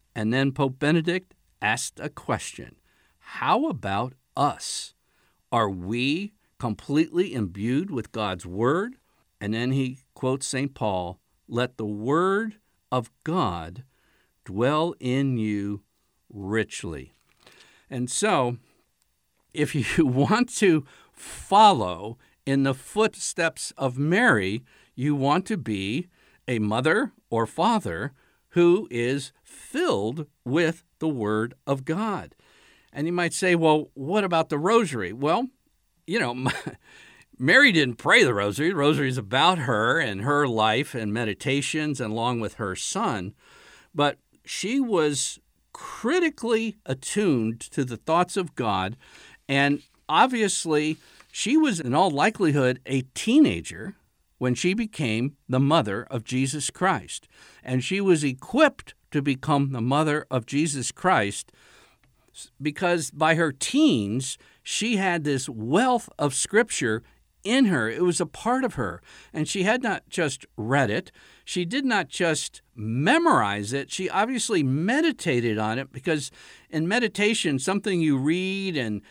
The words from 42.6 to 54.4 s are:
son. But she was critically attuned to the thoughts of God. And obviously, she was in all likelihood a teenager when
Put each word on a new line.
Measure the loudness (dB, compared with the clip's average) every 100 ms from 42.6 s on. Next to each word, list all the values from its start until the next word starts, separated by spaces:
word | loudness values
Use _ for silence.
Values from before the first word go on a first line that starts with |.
| -6 -6
son. | -6 -4 -2 -4 -6 -12 _ -20 -20 -20 _
But | -2 0 -2 _ _
she | -12 -6 -2 -2
was | 0 2 2 0 -4 -8 _ _ _
critically | -18 -16 -6 -2 2 0 -2 0 0 0 -6 -6
attuned | -6 -4 0 2 2 0 -4
to | -6 -4 -4
the | -4
thoughts | 0 0 2 -2
of | -4 -2
God. | 0 0 -2 -6 -16 -20 -20 -16 -2
And | 2 2 0 -6 _ 0
obviously, | 2 4 2 -2 -2 0 0 0 -4 -10 -20 _
she | -8 0 2
was | 4 0
in | 0
all | 2 2
likelihood | 2 2 2 2 4 2 0 -2
a | -4 -4
teenager | -4 2 6 6 4 -6 -12 -12 -14 _ _ _
when | -4